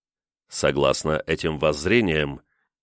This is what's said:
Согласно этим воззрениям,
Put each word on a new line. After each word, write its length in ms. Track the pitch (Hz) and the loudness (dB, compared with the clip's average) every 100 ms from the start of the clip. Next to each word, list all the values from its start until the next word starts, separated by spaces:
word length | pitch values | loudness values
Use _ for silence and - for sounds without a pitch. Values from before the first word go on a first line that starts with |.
| _ _ _ _ _ | _ _ _ _ _
Согласно 760 | - 76 69 69 69 80 76 - | -2 0 2 2 2 0 -2 -2
этим 320 | 80 85 76 | -4 -2 0
воззрениям, 840 | 78 73 80 117 104 78 73 69 _ _ _ _ | 0 0 0 2 2 0 -2 -6 _ _ _ _